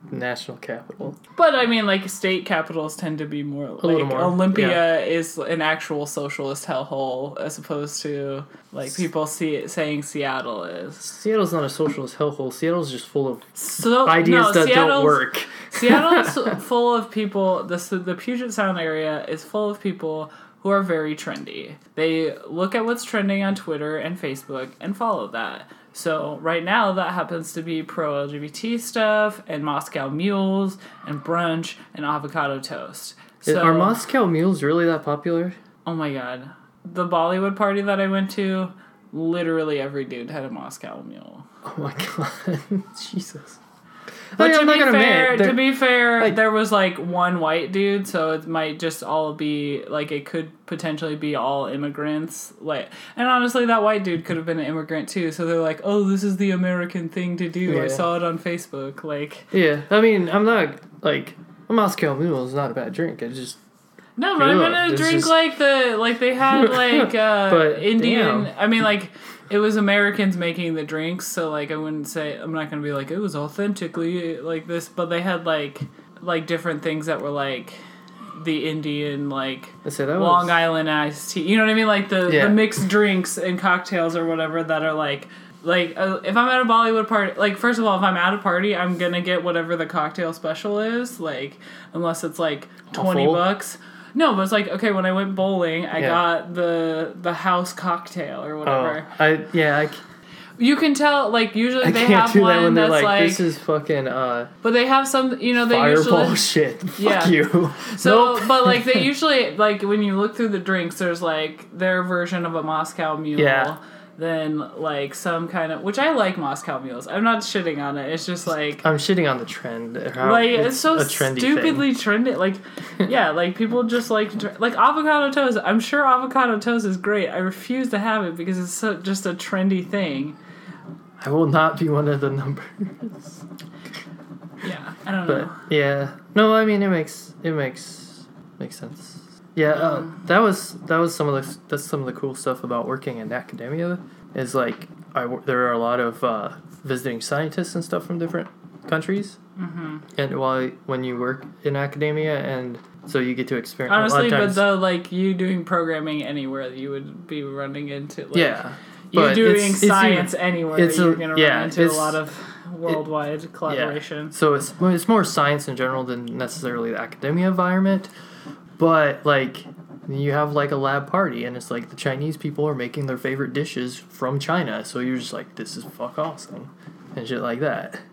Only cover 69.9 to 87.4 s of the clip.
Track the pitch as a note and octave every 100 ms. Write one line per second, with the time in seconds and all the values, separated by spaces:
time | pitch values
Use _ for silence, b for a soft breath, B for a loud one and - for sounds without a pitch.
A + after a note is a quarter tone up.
69.9 | G3+ G3+ G3+ G3 F3 E3+ E3 E3+ D#3+ D3+
70.9 | D#3 D#3+ F3+ - - E3 D3+ D3 D#3 D#3
71.9 | D#3 C#3+ E3 D3+ C#3+ D#3+ D#3+ D3+ D3+ D3
72.9 | C#3+ C3+ E3+ G#3 D3 D3 D3 G3+ G3 E3+
73.9 | - E3 F3+ E3+ D#3+ D3 E3 D#3+ E3+ E3
74.9 | - E3+ E3+ F3+ F3 E3 D#3 C#3+ C#3 C#3
75.9 | B B - E3+ E3 D#3+ E3 E3+ D3+ E3
76.9 | D#3 D#3 D#3 C#3+ C#3+ C#3 C3 A#2 - B
77.9 | B B B - - D#3+ D#3 D3 D#3 D3+
78.9 | D3 D3 C#3+ C#3+ C3+ C3+ C3 - - -
79.9 | C#3 C#3 E3 F3+ F3 F3 E3+ E3 D#3+ D#3
80.9 | D3+ D3 D3 - - D#3+ A3 A3 A3 A3
81.9 | G3+ G3 F#3+ F3+ D#3 C#3 G#3 A3 A3 F#3+
82.9 | G#3 G#3 F#3+ F3+ - F#3 F3+ F#3+ F3+ F#3
83.9 | F#3 E3 E3+ E3 D#3+ D#3+ E3 D#3+ D#3 D#3
84.9 | D#3 D3 C#3+ - B B - E3 F3+ F3
85.9 | - F#3+ F#3+ - G#3 B3 B3+ A#3+ A3+ A3+
86.9 | A3+ G#3+ A3 G3 -